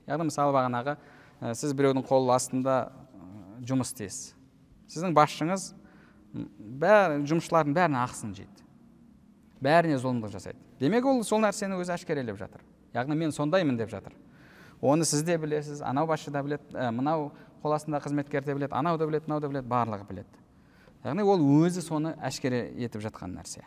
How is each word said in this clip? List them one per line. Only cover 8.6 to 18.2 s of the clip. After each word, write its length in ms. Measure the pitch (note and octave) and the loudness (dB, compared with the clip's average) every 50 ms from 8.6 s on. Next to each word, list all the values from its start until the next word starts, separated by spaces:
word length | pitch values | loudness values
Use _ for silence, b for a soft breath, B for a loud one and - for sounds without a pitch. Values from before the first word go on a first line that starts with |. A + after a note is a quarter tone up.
| - - - - - - - - - - - - - - - _ - - - - | -20 -20 -20 -20 -20 -20 -20 -20 -20 -20 -20 -20 -20 -20 -20 _ -20 -20 -8 -2
Бәріне 380 | B2+ C3+ D#3+ E3+ E3+ D#3+ C#3+ | 2 4 6 6 6 4 2
зұлымдық 340 | B2+ B2 B2+ B2 A#2 G#2+ G2+ | 0 0 0 0 -2 -2 -6
жасайды. 300 | G2 F#2 - - - - - - - - | -8 -10 -12 -12 -14 -16 -18 -18 -6 -2
Демек, 260 | B2+ D3+ G#3+ B3 B3 | 0 2 2 4 4
ол 180 | C#4 C4 A#3+ G3+ | 4 4 2 2
сол 160 | - G#3+ A3 | 2 2 4
нәрсені 340 | A3 G3+ G3 - G3+ F#3+ F#3+ | 4 2 0 0 -4 -4 -4
өзі 220 | F3+ F3+ F3+ F3 | -4 -4 -4 -6
әшкерелеп 400 | E3+ - - D3+ C#3 B2 A2 G2 | -6 -4 -4 -4 -2 -2 -4 -6
жатыр. 240 | G#2 - - - - - - - _ - _ - | -8 -10 -14 -16 -20 -20 -20 -20 _ -16 _ -4
Яғни, 220 | A#2 C3 D3 D3+ | -4 -2 0 0
"Мен 160 | D#3 E3 D3+ | 0 0 0
сондаймын", — 460 | C#3 - D3 D3+ F3+ G3 E3+ C#3 B2 | -2 -2 0 2 2 2 2 2 0
деп 120 | A2+ A2 F2+ | 0 -2 -4
жатыр. 240 | G2+ F#2+ - - - - - B B B B B B B B B B B | -8 -10 -12 -14 -18 -20 -20 B B B B B B B B B B B
Оны 240 | B B2+ D3 E3 D#3 | B 4 4 4 4
сіз 200 | - D3 D3 D#3 | 2 0 0 0
де 140 | F3 E3+ | 0 0
білесіз, 440 | D#3+ D#3 D3+ D3+ D3+ D3 D3 D3 - | 0 0 -2 -2 -4 -4 -6 -8 -8
анау 260 | - A#2 B2+ C#3+ D#3+ | -6 -2 -2 0 0
басшы 240 | D#3+ D#3 D3+ - D3 | 0 0 -2 -4 -6
да 100 | C#3+ C#3+ | -6 -4
біледі, 220 | C#3 C#3+ D3 C#3+ - - | -4 -4 -6 -8 -8 -10
ә, 200 | - F#2 B2+ A#2 | -6 -4 -4 -2
мынау 400 | A2+ B2 C3+ D3+ E3+ F#3+ D3 F#3+ - B B B B B - | -2 -2 0 0 0 -2 -2 -6 -10 B B B B B -4
қол 100 | D3+ D3+ | -2 -2
астында 260 | D3+ - D#3 D3 C#3+ | -2 -2 -4 -4 -4
қызметкер 460 | - D3 D3 D3 | -2 -2 -2 -2